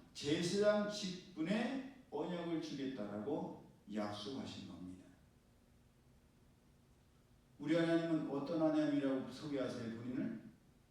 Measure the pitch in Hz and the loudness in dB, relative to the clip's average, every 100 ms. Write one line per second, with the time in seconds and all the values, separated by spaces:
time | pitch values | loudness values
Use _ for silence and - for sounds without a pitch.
0 | - - 135 170 175 202 208 208 202 - | -16 -6 0 2 4 6 6 6 2 -2
1 | 190 175 - - 170 214 269 269 - - | -4 -6 -8 -4 0 2 2 -2 -6 -12
2 | - 147 170 175 170 160 - 135 131 110 | -8 -4 -2 -2 -2 -2 -2 -4 -4 -4
3 | 104 104 107 160 - - - - - 107 | -6 -4 -2 -2 -4 -8 -16 -20 -8 -4
4 | 101 104 135 135 92 104 98 87 90 92 | -4 -4 -6 -6 -6 -8 -12 -10 -12 -12
5 | - - - - - - - - - _ | -18 -20 -20 -20 -20 -20 -20 -20 -20 _
6 | - - - - - - - - - - | -20 -20 -20 -20 -20 -20 -20 -20 -20 -20
7 | - - _ - - - 147 170 165 165 | -20 -20 _ -20 -20 -6 2 4 6 4
8 | 165 156 135 139 143 160 156 151 147 143 | 4 2 0 -2 0 2 4 6 4 4
9 | 135 131 - - 151 135 123 113 113 113 | 2 0 -2 -8 -4 -2 -2 -2 -4 -6
10 | 123 - - - - - - - - | -4 -2 -2 -4 -10 -18 -20 -20 -20